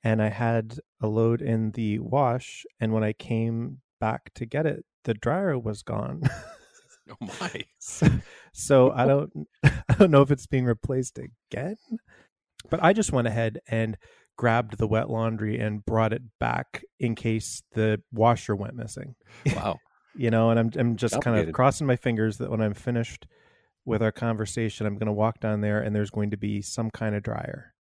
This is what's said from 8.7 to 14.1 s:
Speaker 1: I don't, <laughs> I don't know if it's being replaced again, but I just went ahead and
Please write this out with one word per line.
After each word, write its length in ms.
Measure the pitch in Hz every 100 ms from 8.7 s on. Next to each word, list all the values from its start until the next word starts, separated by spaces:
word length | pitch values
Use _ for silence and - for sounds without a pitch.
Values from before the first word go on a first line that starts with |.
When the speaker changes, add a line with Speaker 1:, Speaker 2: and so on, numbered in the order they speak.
| 139 127
Speaker 1:
I 160 | 127 127
don't, 260 | 139 151 156 151
<laughs> 140 | _
I 300 | - - - -
don't 120 | 185
know 100 | 143
if 100 | 139
it's 160 | 143 -
being 200 | 135 123
replaced 520 | 113 - 131 123 -
again, 580 | 123 117 _ 135 151 220 _ 226 _ _ _ _ _ _ -
but 160 | 165
I 80 | 165
just 200 | 220 208
went 140 | 135 117
ahead 340 | 113 113 110 -
and 300 | 113 113 107 _